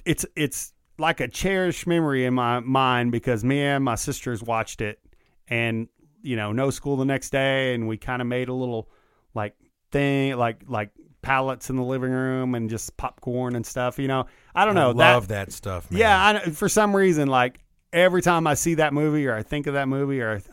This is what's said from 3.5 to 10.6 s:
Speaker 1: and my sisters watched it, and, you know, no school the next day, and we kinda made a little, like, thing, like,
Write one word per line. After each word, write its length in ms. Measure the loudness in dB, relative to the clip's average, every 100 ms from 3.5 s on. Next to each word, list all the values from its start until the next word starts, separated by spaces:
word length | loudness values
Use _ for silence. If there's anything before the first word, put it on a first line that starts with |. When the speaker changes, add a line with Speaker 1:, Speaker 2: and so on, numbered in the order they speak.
| 0
Speaker 1:
and 240 | 2 0
my 120 | 0 -2
sisters 460 | -4 -6 -6 -6
watched 380 | -4 -4 -4 -6
it, 200 | -8 -8 _ _ _ _ -6
and, 400 | -2 0 -2 -6 _ _ _
you 140 | -6 -4
know, 160 | -2
no 180 | -2 -2
school 260 | -2 -2 -2
the 80 |
next 260 | 0 -2 -2
day, 440 | -2 0 0 0
and 140 | -2 -2
we 80 | -6
kinda 280 | -6 -4
made 240 | -2 -2 -4
a 60 |
little, 340 | -4 -4 -6 -8 _ _ _ _
like, 200 | -8 -8 -10 _ _ _
thing, 460 | 0 2 2 0 0
like, 260 | -2 -4